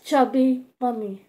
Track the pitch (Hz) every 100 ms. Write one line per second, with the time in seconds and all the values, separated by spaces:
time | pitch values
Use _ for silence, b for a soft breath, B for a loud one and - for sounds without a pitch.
0 | - 294 254 262 262 254 254 _ 247 233
1 | 208 196